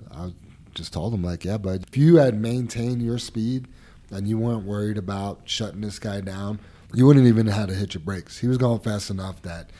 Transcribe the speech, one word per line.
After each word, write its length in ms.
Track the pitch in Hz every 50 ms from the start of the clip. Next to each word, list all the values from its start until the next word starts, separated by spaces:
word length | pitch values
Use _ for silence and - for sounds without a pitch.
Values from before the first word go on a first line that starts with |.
| - -
I 220 | - 76 90 90 87 - - - - - - - -
just 160 | 87 80 -
told 220 | - 80 80 113 117
him, 100 | 95 87
like, 220 | 87 85 80 -
"Yeah, 120 | 92 107
but 280 | 107 98 92 95 92 90
if 80 | - -
you 220 | 135 147 165 170
had 200 | 156 139 127 110 107
maintained 640 | 110 117 123 127 120 113 - 117 117 123 127 120
your 160 | 117 117 120
speed 500 | 120 - - - 110 110 120 127 131 127 - - - - - - - - -
and 160 | 101 98 98
you 100 | 104 110
weren't 280 | 110 117 120 117 110 92
worried 320 | 101 104 104 104 107 104
about 440 | 107 90 98 98 98 98 101 - - -
shutting 340 | - - - 110 98 - 101
this 160 | 107 104 95
guy 220 | - - 107 98 101
down, 400 | 95 95 95 98 101 104 107 104 - - - - - - -
you 120 | 117 127
wouldn't 200 | 143 143 135 127
even 200 | 120 110 113 110
have 220 | 107 101 107 104 92
to 60 | 92
hit 180 | 98 101 - -
your 80 | 87
brakes." 380 | 78 98 98 90 - - - -
He 80 | 120
was 100 | 123 127
going 220 | 123 127 120 117 101
fast 280 | - 113 104 104 - -
enough 320 | 98 95 92 95 85 80 -
that 260 | 87 85 85 - - -